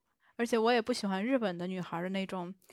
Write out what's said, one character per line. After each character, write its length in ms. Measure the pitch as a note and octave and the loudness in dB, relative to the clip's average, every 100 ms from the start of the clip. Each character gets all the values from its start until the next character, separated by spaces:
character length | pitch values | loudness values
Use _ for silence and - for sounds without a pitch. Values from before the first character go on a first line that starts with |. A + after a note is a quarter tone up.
| _ _ _ - | _ _ _ -6
而 80 | |
且 140 | A#3 A#3 | 0 4
我 140 | A3+ | 4
也 100 | B3 | 4
不 100 | A3 | 2
喜 140 | B3+ G3+ | -2 -2
欢 180 | F#3+ | 0
日 140 | A3 C4 | 2 2
本 180 | G#3 F3 | 2 -2
的 120 | F3+ | -4
女 120 | F#3+ | -4
孩 180 | E3+ E3+ | -4 -4
儿 40 | |
的 40 | F3+ | -2
那 180 | F#3+ F#3+ | -2 -2
种， 260 | F#3+ F3 F#3+ _ | -4 -8 -12 _